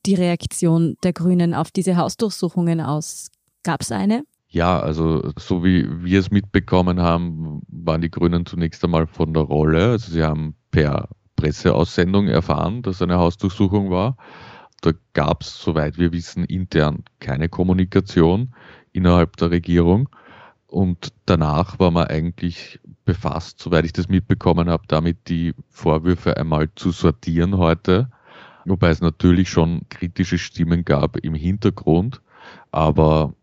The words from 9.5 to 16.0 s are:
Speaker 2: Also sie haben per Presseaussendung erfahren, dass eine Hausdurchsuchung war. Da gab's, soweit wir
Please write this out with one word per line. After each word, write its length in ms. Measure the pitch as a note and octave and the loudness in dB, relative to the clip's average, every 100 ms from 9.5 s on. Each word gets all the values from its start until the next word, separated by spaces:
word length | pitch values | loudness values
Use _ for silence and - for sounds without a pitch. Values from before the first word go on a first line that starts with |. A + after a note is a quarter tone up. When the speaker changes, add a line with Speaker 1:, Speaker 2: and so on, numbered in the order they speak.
| D2 D#2 D#2+ A2 | 2 2 2 2
Speaker 2:
Also 200 | A#2 G2 | 0 -2
sie 120 | E2 | -2
haben 320 | D#2 D#2 D#2 - - | -2 -2 -6 -10 -2
per 380 | - D2 C#2 - - _ - | 0 0 -2 -6 -16 _ -4
Presseaussendung 920 | D2+ D2+ F2+ - E2 - F2+ G2 G2+ | -2 0 0 2 0 0 0 2 2
erfahren, 540 | C3 - D2+ E2 A#2 | 0 0 -2 -2 -4
dass 200 | - F#2 | -6 -4
eine 160 | F2 F2+ | -2 2
Hausdurchsuchung 720 | E2+ - G2 - G2 G2+ G2 | 0 0 -4 0 0 0 0
war. 280 | F2+ A2 C3 - - - - - - | 0 -2 -4 -12 -20 -20 -20 -20 -4
Da 100 | E2 D#2 _ | -2 -2 _
gab's, 480 | - D2+ E2 - - | -2 0 -2 -6 -8
soweit 360 | - D#2+ D2 | -4 -2 -2
wir 140 | E2+ | 0